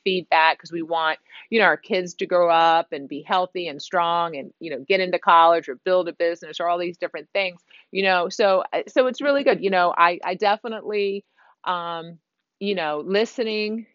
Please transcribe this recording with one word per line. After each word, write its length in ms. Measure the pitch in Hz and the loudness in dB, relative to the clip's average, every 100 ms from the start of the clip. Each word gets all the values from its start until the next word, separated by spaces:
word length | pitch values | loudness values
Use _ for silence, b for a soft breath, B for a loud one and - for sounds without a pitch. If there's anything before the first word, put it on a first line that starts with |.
feedback 540 | 196 185 156 165 160 - | -4 -4 0 2 4 2
'cause 140 | 156 | -6
we 100 | 170 | -12
want, 360 | 160 165 160 151 B B B | -6 -2 -2 -4 B B B
you 80 | 226 | 2
know, 40 | 185 | 4
our 100 | 156 | 2
kids 380 | - 190 180 | -2 -4 -4
to 120 | - 190 | -8 -2
grow 240 | 175 175 | 2 4
up 420 | 165 165 165 170 | 4 4 2 0
and 160 | 147 135 | -8 -10
be 140 | 147 | -14
healthy 460 | 156 190 185 185 170 | -4 -2 -2 -6 -10
and 120 | 143 | -10
strong 540 | - 180 170 170 170 143 | -6 -2 0 0 -2 -6
and, 160 | 127 _ | -14 _
you 100 | 165 | -12
know, 100 | 135 | -10
get 200 | 139 190 | -2 0
into 180 | 185 175 | 0 0
college 500 | 196 170 165 170 147 | 6 8 8 4 0
or 80 | 127 | -8
build 320 | 185 185 170 | 0 0 0
a 40 | |
business 480 | 156 170 170 156 151 | -2 -2 -4 -10 -6
or 80 | 175 | -4
all 100 | 175 | -2
these 200 | 175 170 | -4 -6
different 300 | 170 160 147 | -10 -10 -6
things, 280 | 202 190 175 _ b b | -4 -4 -6 _ b b
you 120 | 185 | -2
know. 260 | 190 180 175 | 0 2 0
So, 360 | - 202 190 - | 2 2 2 0
uh, 100 | - - | -6 -2
so 180 | - 254 | 0 0
it's 140 | 247 | 0
really 240 | 285 277 | 0 2
good. 180 | 269 240 | 2 0
You 80 | 190 | 0
know, 240 | 190 175 - | 2 2 4
I, 220 | 170 175 | 2 2
I 100 | 175 | -6
definitely, 880 | 185 202 214 233 220 - 208 202 196 b b b b | -2 0 0 -4 -10 -6 -4 -2 -4 b b b b
um, 540 | - 180 170 165 165 170 _ _ _ _ | -8 -6 -6 -10 -12 -18 _ _ _ _
you 140 | 202 | -6
know, 280 | 185 156 151 | -4 -4 -4
listening, 840 | 165 202 226 - 220 214 214 226 220 | -2 0 0 -2 -4 -4 -4 -6 -10